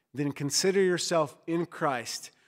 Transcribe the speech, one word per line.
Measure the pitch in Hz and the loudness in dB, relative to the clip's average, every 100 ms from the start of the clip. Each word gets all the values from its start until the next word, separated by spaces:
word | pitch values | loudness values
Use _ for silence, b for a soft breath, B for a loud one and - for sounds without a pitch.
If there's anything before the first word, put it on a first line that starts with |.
| _ | _
Then | 127 143 | -4 -4
consider | 135 143 - 190 190 | -2 -2 2 2 4
yourself | 190 175 - 170 147 - - | 4 2 2 2 0 -4 -4
in | 165 165 | -2 -4
Christ. | - 156 123 113 - - b | -2 -2 -2 -6 -10 -12 b